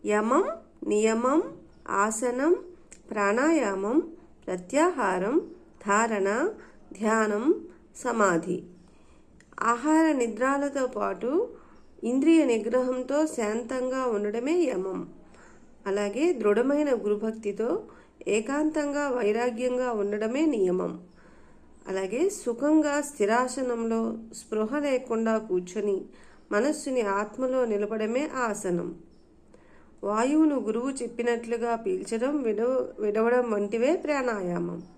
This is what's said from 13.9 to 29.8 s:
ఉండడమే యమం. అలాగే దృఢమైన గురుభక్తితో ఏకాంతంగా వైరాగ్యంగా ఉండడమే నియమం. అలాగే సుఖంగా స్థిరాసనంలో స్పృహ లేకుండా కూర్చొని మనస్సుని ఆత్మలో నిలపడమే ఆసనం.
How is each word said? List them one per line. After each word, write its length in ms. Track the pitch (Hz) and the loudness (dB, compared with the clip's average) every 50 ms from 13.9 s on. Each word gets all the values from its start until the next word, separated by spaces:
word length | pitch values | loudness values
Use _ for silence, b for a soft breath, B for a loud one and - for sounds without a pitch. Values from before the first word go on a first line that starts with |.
| 254 262 254 | -2 -2 -2
ఉండడమే 460 | 247 220 202 208 208 208 233 247 285 | 0 0 0 -2 -2 -4 -2 -2 0
యమం. 560 | 339 359 339 254 202 180 190 190 180 - 170 - - - B B B B B B B B B B B - - | 2 2 2 2 0 -2 -4 -4 -6 -6 -8 -10 -14 -20 B B B B B B B B B B B -10 -6
అలాగే 460 | 196 190 208 208 202 202 247 311 359 | -2 -2 -2 -2 -2 -2 0 0 0
దృఢమైన 600 | 330 233 208 208 208 214 247 269 285 294 302 285 254 | 0 2 2 2 4 4 2 2 2 2 2 2 0
గురుభక్తితో 880 | 214 190 208 208 208 220 220 220 226 - 202 - - 220 247 330 453 - B B B B B B _ - - | 0 0 -2 -2 0 -2 -6 -6 -4 -6 -6 -4 -2 -2 -2 -2 -4 -4 B B B B B B _ -4 -2
ఏకాంతంగా 800 | 202 226 226 269 269 294 311 311 311 311 294 285 277 294 294 277 | -2 -2 -2 -2 -2 0 0 0 0 -2 -2 -2 -2 -2 -2 -2
వైరాగ్యంగా 840 | 254 247 220 208 214 233 240 247 226 220 254 247 247 247 254 247 | -2 0 0 0 0 0 0 -2 -2 -2 -2 -2 0 0 -2 -2
ఉండడమే 540 | 233 208 202 202 208 208 220 220 247 285 320 | -2 -2 -2 -2 -2 -2 -2 -2 0 2 2
నియమం. 540 | 311 269 214 190 180 180 185 180 175 - - - - b b b b b b b b b b b b b b - - | 2 2 2 2 2 2 0 -2 -4 -6 -10 -14 -20 b b b b b b b b b b b b b b -10 -6
అలాగే 400 | 190 190 190 185 208 254 339 392 | -4 -4 -2 -2 -2 0 0 0
సుఖంగా 720 | - - - 240 226 233 269 294 311 311 294 294 285 294 | -2 -2 -4 -6 -2 0 2 4 4 4 4 4 0 0
స్థిరాసనంలో 1160 | 294 294 - - 208 202 220 247 254 254 - 277 262 247 233 226 226 226 226 226 226 226 226 226 - - - | -2 -4 -2 0 2 2 4 2 2 0 -2 -4 -4 -4 -2 -2 -2 -2 -2 -2 -2 -4 -6 -8 -12 -16 -18
స్పృహ 440 | - - - 214 214 220 214 269 294 | -20 -12 -6 -2 -2 -2 0 -2 -2
లేకుండా 600 | 285 285 262 247 262 - 233 226 226 226 220 220 | 0 0 -2 -2 -2 -2 -2 0 2 2 0 0
కూర్చొని 640 | 214 220 185 180 180 - - 214 202 208 196 - - - B B B B B B B - | 0 -2 -2 -2 -2 -4 -6 -4 -2 -2 -2 -2 -4 -10 B B B B B B B -2
మనస్సుని 480 | 202 208 247 294 302 302 - 277 262 247 | 0 2 2 2 0 -2 -4 -2 -2 0
ఆత్మలో 640 | 220 202 196 202 208 208 - 262 262 254 254 262 247 | 0 0 0 -2 -2 -4 -4 -4 -2 0 0 0 0
నిలపడమే 680 | 226 208 202 208 202 220 214 214 214 233 262 302 302 - | 0 0 -2 -2 -2 -2 -2 -2 -2 0 -2 -2 -2 -4
ఆసనం. 600 | 262 247 220 202 208 - 185 175 175 170 175 - - - - - - - _ _ - _ - b b b b b b | -4 -2 -2 -4 -4 -2 -2 -2 -2 -2 -6 -10 -12 -18 -20 -20 -20 -20 _ _ -20 _ -20 b b b b b b